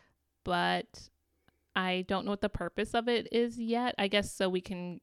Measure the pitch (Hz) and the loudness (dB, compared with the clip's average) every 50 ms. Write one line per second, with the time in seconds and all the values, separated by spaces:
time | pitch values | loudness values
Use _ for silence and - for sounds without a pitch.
0 | _ _ _ _ _ _ _ _ _ 185 175 175 175 180 180 175 - - - - | _ _ _ _ _ _ _ _ _ -2 0 2 2 2 0 0 -2 -6 -14 -20
1 | - - _ _ _ _ _ _ _ _ _ _ _ _ _ 185 185 185 180 185 | -20 -20 _ _ _ _ _ _ _ _ _ _ _ _ _ 0 0 2 0 0
2 | 185 - 196 185 - 196 202 - - 202 - - 175 175 - - 220 - - 233 | 0 0 -2 -2 0 -2 -2 0 -2 -2 -2 -4 -6 -4 -2 -4 -2 0 0 0
3 | 233 240 240 220 - - - 233 240 240 233 247 226 226 233 240 247 247 - - | 2 2 2 0 0 2 2 2 2 2 0 -4 -2 0 0 2 0 0 0 0
4 | 196 196 196 208 196 - - - 190 185 185 180 185 - 185 175 180 175 170 - | 0 2 2 2 2 0 0 0 0 2 2 0 -2 -4 -6 -6 -6 -8 -8 -10